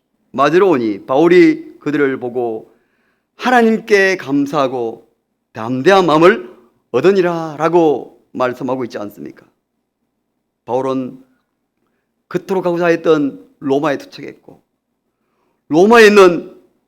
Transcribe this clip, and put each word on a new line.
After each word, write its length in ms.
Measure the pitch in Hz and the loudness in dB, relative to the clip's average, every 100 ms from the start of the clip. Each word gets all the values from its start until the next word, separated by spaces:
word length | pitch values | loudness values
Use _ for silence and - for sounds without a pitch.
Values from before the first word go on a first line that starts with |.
| _ _ _ | _ _ _
맞으러 360 | 120 147 175 196 | -2 0 2 2
오니 380 | 139 110 98 117 | 0 -2 -6 -4
바울이 760 | 135 170 180 165 151 - - | 0 2 4 4 0 -8 -14
그들을 400 | 147 147 139 131 | -8 -4 -4 -4
보고 520 | 123 123 120 110 - _ _ _ _ _ _ _ | -8 -6 -6 -8 -14 _ _ _ _ _ _ _
하나님께 800 | 247 247 226 220 220 202 190 185 | -2 2 2 0 0 2 2 -2
감사하고 920 | 131 143 139 156 131 127 113 110 _ _ _ _ _ | -4 -4 -2 -2 -4 -4 -8 -12 _ _ _ _ _
담대한 520 | 113 113 131 151 196 170 | -14 -8 -2 2 4 4
마음을 500 | 151 170 220 - - _ _ _ | 4 4 2 -6 -20 _ _ _
얻으니라"라고 1300 | 120 170 196 175 170 160 143 160 175 160 131 - _ _ | -2 0 2 0 -4 -8 -6 -2 2 2 0 -6 _ _
말씀하고 520 | - 127 120 127 131 | -6 -6 -6 -8 -8
있지 140 | 120 120 | -8 -12
않습니까? 460 | 104 - 71 - _ _ _ _ _ _ _ _ _ _ _ _ - | -14 -16 -20 -20 _ _ _ _ _ _ _ _ _ _ _ _ -6
바울은 580 | 127 131 131 127 - _ _ _ _ _ _ _ _ _ _ - | -4 -4 -6 -8 -14 _ _ _ _ _ _ _ _ _ _ -12
그토록 360 | 180 - 190 | -10 -6 -6
가고자 240 | 175 170 175 | -4 -2 -2
했던 640 | 165 165 156 139 - - _ | 0 0 0 -2 -6 -18 _
로마에 380 | 139 139 151 135 | -4 -2 -2 -6
도착했고 640 | - - 143 - - - _ _ _ _ _ _ _ _ _ _ - | -10 -20 -20 -20 -20 -20 _ _ _ _ _ _ _ _ _ _ -4
로마에 380 | 151 208 233 214 | 2 4 6 8
있는 540 | 208 185 160 - - _ _ | 8 6 4 -6 -20 _ _